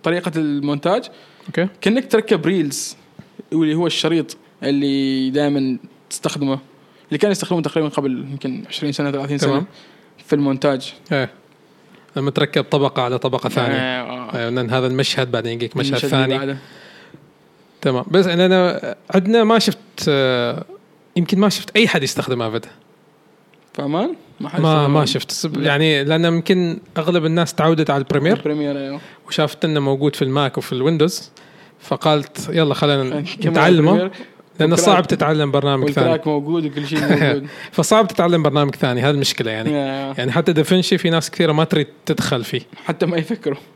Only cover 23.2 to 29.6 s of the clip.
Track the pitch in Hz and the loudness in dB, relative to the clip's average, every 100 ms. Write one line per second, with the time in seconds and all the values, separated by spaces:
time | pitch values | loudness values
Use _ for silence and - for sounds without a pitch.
23.2 | _ _ _ _ _ - 143 160 269 330 | _ _ _ _ _ -8 -4 -2 -2 -6
24.2 | - - - 165 160 156 143 147 139 - | -14 -14 -6 0 4 4 4 4 2 -2
25.2 | - - 165 151 139 143 160 143 139 160 | -4 -6 -6 -2 0 2 4 2 2 2
26.2 | 170 170 165 185 175 165 - 165 156 175 | 2 2 2 2 2 -4 -6 -4 0 2
27.2 | 156 170 165 - 160 160 151 139 135 143 | 2 0 0 2 2 4 2 0 0 0
28.2 | 151 233 151 151 147 139 139 139 - - | 2 0 -2 -2 -4 -4 -8 -12 -16 -20
29.2 | - - 151 - | -6 -2 -2 0